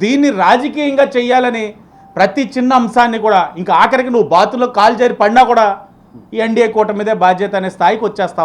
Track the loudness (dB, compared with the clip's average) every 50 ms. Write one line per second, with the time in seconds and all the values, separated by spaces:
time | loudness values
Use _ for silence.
0 | -2 -2 0 0 0 0 0 0 2 2 2 2 0 -6 -6 -4 -4 -2 0 0
1 | 0 0 0 -2 -2 0 0 0 0 0 -4 -6 -8 -10 -12 -16 -20 _ _ -20
2 | -20 -12 -2 -2 -2 0 0 -4 -6 -4 -4 -2 0 2 2 0 0 0 0 0
3 | 0 0 0 -2 0 2 2 2 0 -2 -6 -10 -4 0 2 2 2 2 2 -2
4 | -2 0 0 0 0 2 2 2 2 2 0 -4 -4 -2 0 2 2 2 2 2
5 | 0 -2 0 0 0 2 4 4 4 4 4 2 2 2 0 -4 -10 -20 _ _
6 | _ _ -20 -20 -20 _ -6 -4 -4 -2 0 0 0 0 0 -2 -2 -2 -2 -4
7 | -4 -4 0 2 2 2 2 0 -4 -4 -4 -4 -6 -6 -4 0 0 0 0 0
8 | -4 -6 -4 -4 -6 -6 -4 -4